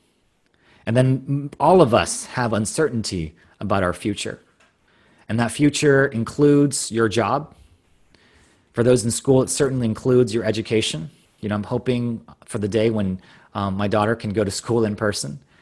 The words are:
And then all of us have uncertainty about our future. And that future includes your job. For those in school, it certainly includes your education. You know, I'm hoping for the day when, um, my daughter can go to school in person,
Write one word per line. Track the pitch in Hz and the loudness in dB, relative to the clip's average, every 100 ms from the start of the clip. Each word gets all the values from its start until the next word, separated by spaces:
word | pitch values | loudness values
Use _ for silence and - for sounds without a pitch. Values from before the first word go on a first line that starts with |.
| _ _ _ _ _ _ _ _ - | _ _ _ _ _ _ _ _ -2
And | 117 | 2
then | 131 131 - 139 143 - | 2 2 -2 -6 -6 0
all | 147 185 | 4 6
of | 139 | 6
us | 110 82 - | 4 2 -4
have | - - 120 | -8 -4 -2
uncertainty | 107 110 - 151 120 101 92 78 - _ _ | -2 -2 -2 -2 -2 -4 -6 -8 -12 _ _
about | 98 98 | -4 0
our | 90 | 0
future. | 87 110 104 - - _ _ _ _ _ _ _ _ - | -2 -6 -6 -8 -12 _ _ _ _ _ _ _ _ -6
And | 110 | -2
that | 117 | -2
future | - 147 139 151 139 135 | 2 2 4 4 4 2
includes | 113 110 - 147 143 143 - - | -2 -4 2 4 6 4 0 -4
your | 110 113 | 0 0
job. | 117 101 135 156 - _ _ _ _ _ _ _ _ _ _ _ | 0 0 -2 -6 -16 _ _ _ _ _ _ _ _ _ _ _
For | - | 0
those | 120 127 | 4 4
in | 113 | 2
school, | - - 131 | -2 2 2
it | 123 | 2
certainly | - 139 131 117 | 0 0 0 -2
includes | 107 131 123 120 | -2 2 2 2
your | 113 | 0
education. | 110 110 107 110 - 156 156 - _ _ | -2 -4 -2 -2 -2 -6 -12 -18 _ _
You | 107 | -6
know, | |
I'm | 104 | -4
hoping | 104 123 127 120 120 113 - - - | -4 -4 -2 -2 -4 -6 -12 -20 -12
for | 110 | -6
the | 101 | -2
day | 110 113 | 0 0
when, | 110 98 92 - - _ | 0 -2 -4 -10 -20 _
um, | 107 101 95 | -6 -4 -2
my | 101 | -2
daughter | 107 104 113 | 0 0 0
can | 107 | -2
go | 104 | -2
to | 101 | -2
school | - - 117 | -4 -2 0
in | 107 104 | 0 0
person, | 107 101 - 71 - _ | -2 -4 -8 -12 -18 _